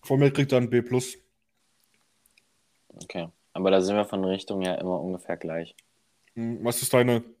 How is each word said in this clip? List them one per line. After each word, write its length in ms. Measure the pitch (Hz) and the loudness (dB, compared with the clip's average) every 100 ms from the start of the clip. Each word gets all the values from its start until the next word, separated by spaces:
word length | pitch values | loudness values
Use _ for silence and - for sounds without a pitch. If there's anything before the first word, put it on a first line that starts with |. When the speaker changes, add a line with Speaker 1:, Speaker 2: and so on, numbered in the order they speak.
Speaker 1:
Von 180 | - 139 | 0 4
mir 120 | 143 | 4
kriegt 200 | 143 139 | 4 2
er 60 | 127 | 2
ein 120 | 123 | 4
B 120 | 120 | 0
plus. 340 | 120 127 - - _ _ _ _ _ _ _ _ _ _ _ _ _ _ _ _ _ - | 2 -2 -4 -14 _ _ _ _ _ _ _ _ _ _ _ _ _ _ _ _ _ -20
Speaker 2:
Okay. 260 | - 90 85 _ _ | -12 -10 -10 _ _
Aber 180 | - 95 | -2 2
da 100 | 95 | 4
sind 160 | 92 104 | 4 0
wir 80 | |
von 200 | 101 98 | 0 -2
Richtung 380 | 95 95 - 101 | -2 -4 -4 -4
ja 120 | 92 | -2
immer 260 | 90 92 90 | -4 -4 -4
ungefähr 360 | 87 90 - 87 | -4 -8 -8 -8
gleich. 380 | 82 82 82 _ _ _ _ _ _ | -6 -8 -10 _ _ _ _ _ _
Speaker 1:
Hm, 300 | - 113 117 | -10 -8 -4
was 180 | 117 117 | -4 -4
ist 100 | - | 2
deine 320 | 127 123 117 120 - | 4 4 2 -2 -20